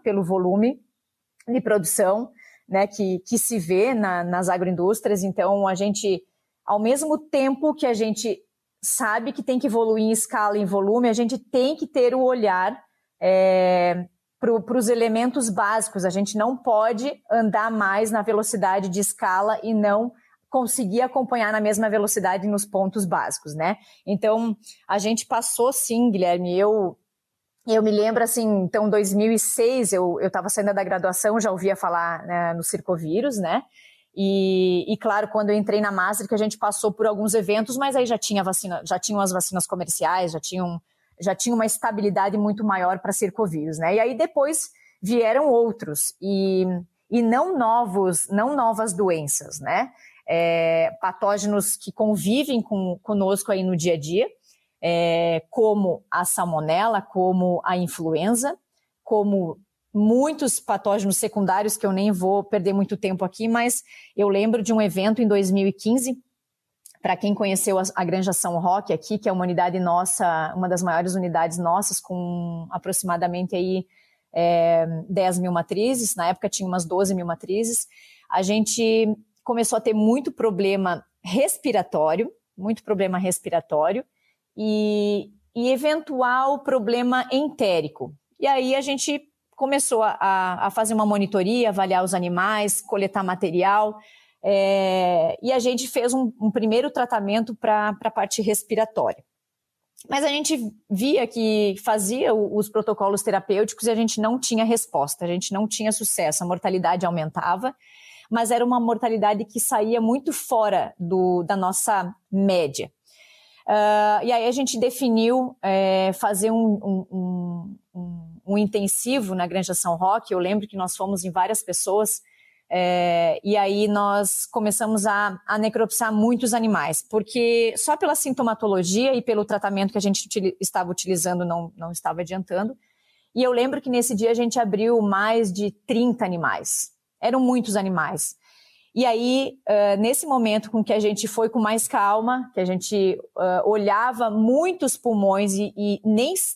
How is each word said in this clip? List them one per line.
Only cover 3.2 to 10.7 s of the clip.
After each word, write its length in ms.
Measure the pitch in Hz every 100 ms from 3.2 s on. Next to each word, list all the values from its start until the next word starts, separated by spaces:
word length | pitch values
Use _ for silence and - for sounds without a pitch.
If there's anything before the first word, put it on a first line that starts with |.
| -
que 100 | 233
se 220 | - 233
vê 340 | 165 185 233
na, 320 | 240 202 175
nas 240 | 175 180 180
agroindústrias. 720 | 180 185 175 180 214 202 202
Então, 460 | 190 - 185 202 196
a 60 |
gente, 480 | 185 202 202 208 175 - _ _ _
ao 160 | - 208
mesmo 380 | 220 277 311 302
tempo 560 | 302 277 269 269 302
que 100 | 302
a 80 | 262
gente 480 | 220 220 208 226 - _ _ _ _
sabe 500 | - - 220 220 233
que 100 | -
tem 160 | - 254
que 80 | 277
evoluir 380 | 226 226 220
em 80 | 220
escala 440 | 220 - 247 208 208
e 60 |
em 20 |
volume, 440 | 196